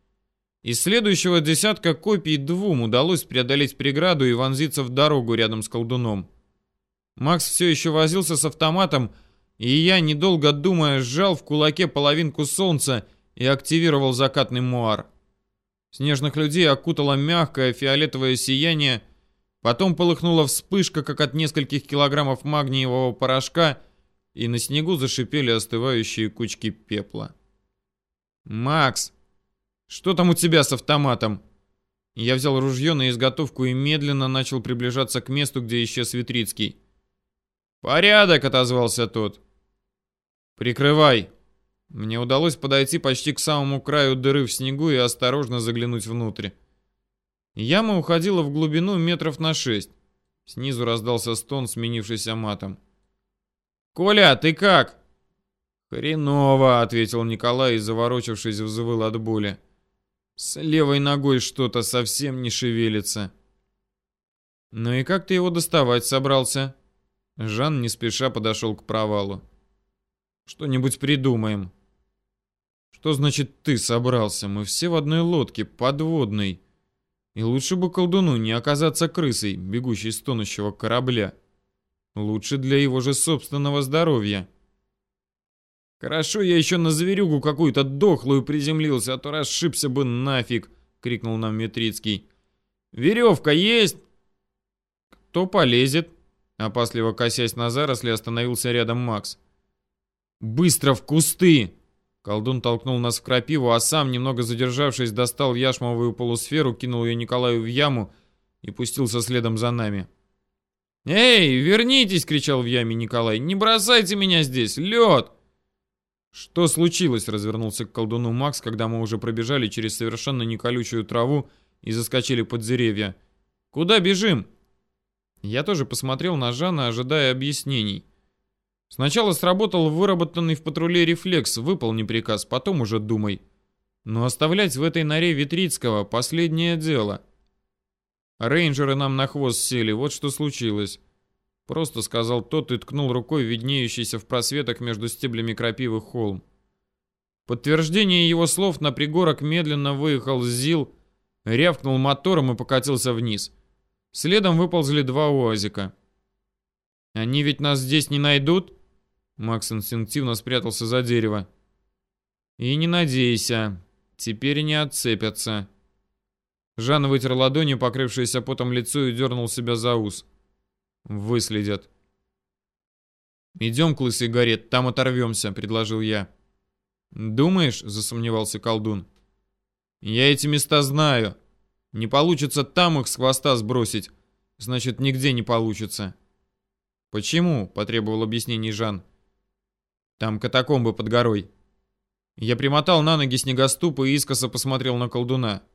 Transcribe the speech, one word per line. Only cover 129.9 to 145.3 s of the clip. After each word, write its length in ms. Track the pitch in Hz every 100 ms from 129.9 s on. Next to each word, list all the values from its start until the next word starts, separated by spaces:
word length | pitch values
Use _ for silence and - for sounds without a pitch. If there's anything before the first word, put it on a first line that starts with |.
| 160 202 175 165 170 165 147
в 80 |
патруле 420 | 160 151 170 175 165
рефлекс: 520 | 165 185 165 110 113
«Выполни 460 | 139 190 113 113
приказ, 420 | 107 113 110 104 -
потом 360 | 127 202 170
уже 180 | 104 110
думай». 420 | 107 110 104 95 - _ _ _ _ _
Но 220 | 107 113 123
оставлять 500 | - 156 190 190 127
в 80 |
этой 200 | 160 165
норе 300 | 151 160 175
Витрицкого — 680 | 143 147 170 180 - 120 107 101
последнее 680 | 117 123 165 170 160 170 165
дело. 460 | 156 135 104 98 - _ _ _ _ _ _ _ _ _ _ -
«Рейнджеры 560 | 117 160 160 139 139 139
нам 200 | 139 135
на 120 | 139
хвост 320 | 143 131 110
сели, 320 | - 123 110
вот 200 | 107 143
что 200 | - 143
случилось», — 680 | - 147 - 113 104 98 - _ _ _ _ _ _ -
просто 340 | 147 156 117
сказал 400 | - 117 113 120
тот 300 | - 156 -
и 60 | 123
ткнул 360 | - 143 135
рукой 300 | 123 113 151
виднеющийся 760 | 117 117 127 139 117 - 110 110
в 80 | -
просветах 540 | 123 113 143 120 117
между 280 | 120 107 117
стеблями 460 | - 131